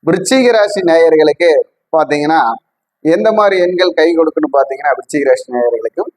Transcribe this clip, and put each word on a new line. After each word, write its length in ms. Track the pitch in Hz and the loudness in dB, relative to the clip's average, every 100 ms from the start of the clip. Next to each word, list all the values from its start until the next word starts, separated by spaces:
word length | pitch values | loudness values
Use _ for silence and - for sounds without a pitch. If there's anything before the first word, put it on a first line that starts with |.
விருச்சிக 440 | 151 180 185 262 247 | -2 -2 0 2 2
ராசி 280 | 220 208 202 | 2 0 0
நேயர்களுக்கு 680 | 180 165 165 160 156 147 170 147 - _ _ | 0 4 4 4 2 2 2 2 -2 _ _
பாத்தீங்கன்னா, 480 | 160 147 147 147 160 120 117 _ _ _ _ | -2 -2 -2 0 0 0 -4 _ _ _ _
எந்த 240 | 151 175 214 | -2 0 0
மாதிரி 240 | 214 208 190 | 2 2 2
எண்கள் 360 | 175 180 185 180 | -2 0 -2 0
கை 120 | 160 | 0
கொடுக்குன்னு 460 | 165 156 156 151 139 | 2 0 -2 -2 -2
பாத்தீங்கன்னா, 360 | 135 135 147 | -2 -4 -4
விருச்சிக 300 | 131 - 147 | -6 -6 -4
ராசி 240 | 139 127 - | 0 -2 -2
நேயர்களுக்கு 500 | 123 120 117 143 - 202 | -4 -2 -2 -6 -8 -10